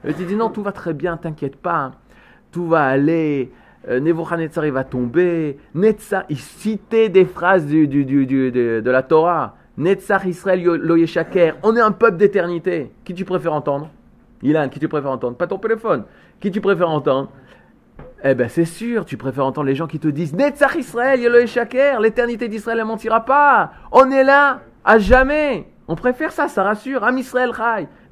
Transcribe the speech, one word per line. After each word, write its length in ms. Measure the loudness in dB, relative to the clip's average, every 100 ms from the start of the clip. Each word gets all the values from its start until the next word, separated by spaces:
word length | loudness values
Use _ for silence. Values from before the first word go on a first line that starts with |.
Et 80 | -6
tu 120 | -6
dis 120 | -4 -2
non, 140 | -2
tout 120 | -4
va 100 | -8
très 200 | -8 -8
bien, 240 | -6 -6 -6
t'inquiète 400 | -10 -8 -10 -8
pas, 360 | -6 -4 -6 -12 _ -20 _ _ _
tout 160 | -8 0
va 180 | 2
aller, 640 | 2 2 2 2 0 -2 -4 -10 _ _ -4
euh, 120 | -2
Nebuchadnezzar, 640 | 0 -2 -4 -6 -4 -4 -2
il 60 |
va 120 | -4
tomber. 760 | -4 -4 -2 0 0 0 -4 -8 -10
Netzar, 500 | 0 0 0 -4 -6 -4
il 100 | -10
citait 720 | -10 -8 -6 -6 _ 2 4
des 160 | 6
phrases 420 | 4 2 2 2 2
du, 220 | 2 2
du, 160 | 2
du, 220 | 0 0 2
du, 260 | 0 0
de, 280 | 0 0 0
de 60 | 2
la 120 | 0
Torah. 540 | 4 2 4 0 -4 -10 _ -4
Netzar 500 | 0 0 0 -2 -2
Israël 340 | -4 -2 0
yo-, 160 | 0 0
lo 200 | 0 2
yeshaker. 600 | 2 -2 -2 2 2 2
On 120 | 0
est 60 | 4
un 100 | 2
peuple 260 | 4 2 4
d'éternité. 760 | 2 2 -2 -4 -4 -4 -8 _
Qui 80 | -16
tu 120 | -12
préfères 300 | -6 -4 -2
entendre ? 360 | -4 -4 -6 -8 _ _ _ _ _
Ilan, 260 | -2 0 -2
qui 100 | -4
tu 100 | -6
préfères 220 | -4 -4
entendre ? 260 | -4 -6 -6
Pas 120 | -6
ton 100 | -4
téléphone. 460 | -4 -4 -2 -2 -4 _ _ _
Qui 120 | -6
tu 80 | -2
préfères 300 | -2 0 0
entendre ? 420 | 0 0 -2 -4 -14 -20 -20 _ _ _ -20 -20 -4
Eh 120 | -2
ben, 140 | 0 0
c'est 160 | -2
sûr, 400 | -4 -4 -6 -6
tu 120 | -6 -8
préfères 300 | -8 -4 -4
entendre 200 | -2 -4
les 80 |
gens 120 | -4 -4
qui 120 | -4
te 100 | -4
disent 240 | -4 -6
Netzar 440 | 0 -2 0 -2 -2
Israël, 440 | -6 -4 0 2
yo 80 | 4
lo 120 | 4
yeshaker, 600 | 4 -2 -2 0 2 2
l'éternité 480 | 0 0 -4 -4 -8
d'Israël, 300 | -8 -6 -4
elle 80 | -4
mentira 380 | -6 0 -2
pas. 480 | 2 4 4 4 0 -8 2
On 200 | 4 6
est 120 | 4
là 380 | 6 6 4 0 -12 _
à 140 | 4 4
jamais. 680 | 6 4 6 0 0 -4 -8 _ -8
On 80 | -2
préfère 340 | -2 -2 -6
ça, 160 | -4 -4
ça 160 | 0
rassure. 400 | -2 -2 -4 -2
Am 160 | 0 -2
Israël 320 | -4 -2 -2
Chai. 360 | -2 -2 -2 -6 -14 _